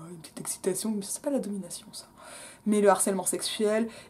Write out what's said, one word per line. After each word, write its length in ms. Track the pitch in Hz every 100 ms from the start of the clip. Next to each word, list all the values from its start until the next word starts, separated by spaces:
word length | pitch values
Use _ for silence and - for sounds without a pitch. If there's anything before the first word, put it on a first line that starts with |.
| 165
une 100 | 170
petite 200 | - -
excitation, 540 | - - 190 185 220 208
mais 60 |
c'est 200 | 196 -
pas 100 | 294
la 80 | 262
domination, 480 | 196 202 170 - -
ça. 140 | - - - - - - - 208
Mais 160 | 208
le 80 | 202
harcèlement 340 | 190 202 190
sexuel, 640 | 180 180 - - 208 220 226 -